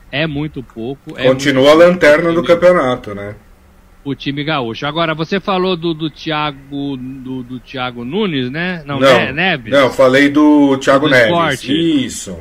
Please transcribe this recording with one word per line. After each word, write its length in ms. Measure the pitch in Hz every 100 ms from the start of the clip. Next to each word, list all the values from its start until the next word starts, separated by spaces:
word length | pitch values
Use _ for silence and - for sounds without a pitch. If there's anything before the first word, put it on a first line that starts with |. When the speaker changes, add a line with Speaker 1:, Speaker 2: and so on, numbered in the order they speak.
| -
Speaker 1:
É 160 | 135 160
muito 340 | 143 156 143
pouco. 560 | 117 113 117 139 156 147
É 100 | 127
Speaker 2:
Continua 480 | 131 143 131 139 160
Speaker 1:
muito 60 |
Speaker 2:
a 20 | 175
lanterna 360 | 180 151 151
Speaker 1:
pouco 180 | 170 170
Speaker 2:
do 60 | 175
Speaker 1:
time, 0 | 170
Speaker 2:
campeonato, 600 | 175 180 131 123 - 101
né? 200 | 101 113 _ _ _ _ _ _
Speaker 1:
o 100 | 139 131
time 280 | 143 139
gaúcho. 420 | 147 151 117 110 143
Agora, 280 | 156 165
você 260 | 156 160 196
falou 380 | - 185 185 180
do, 160 | 170
do 160 | 156 156
Thiago, 880 | - 160 151 151 139 139 143 139 135
do, 460 | 127 135 127 131
do 160 | 120 127
Thiago 440 | - 131 127 120
Nunes, 460 | 120 185 208 143 127
né? 320 | 151 180 175 143
Não, 140 | 139
Speaker 2:
Não, 80 | 135 123 135
Speaker 1:
Ne-, 60 |
Neves. 400 | 143 185 151 110
Speaker 2:
não, 80 | 139
eu 100 | 127
falei 360 | - 131 131 143
do 500 | 143 151 147 139 135
Thiago 260 | 139 139 151
Speaker 1:
Do 60 |
Speaker 2:
Neves. 160 | 131 113
Speaker 1:
Esporte. 760 | 170 160 135 123 151 170 147 113
Speaker 2:
Isso. 320 | - - 85